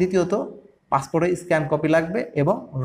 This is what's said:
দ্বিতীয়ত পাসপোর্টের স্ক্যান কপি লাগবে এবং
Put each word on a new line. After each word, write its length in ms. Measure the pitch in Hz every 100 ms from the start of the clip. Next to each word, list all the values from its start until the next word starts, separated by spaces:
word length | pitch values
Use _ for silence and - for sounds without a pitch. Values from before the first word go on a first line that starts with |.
দ্বিতীয়ত 320 | 185 190 180 202 - - - _ _
পাসপোর্টের 400 | 139 - 165 175 175
স্ক্যান 220 | - 160 151
কপি 160 | 147 151 160
লাগবে 240 | 165 208 247 147
এবং 140 | 147 240 254 135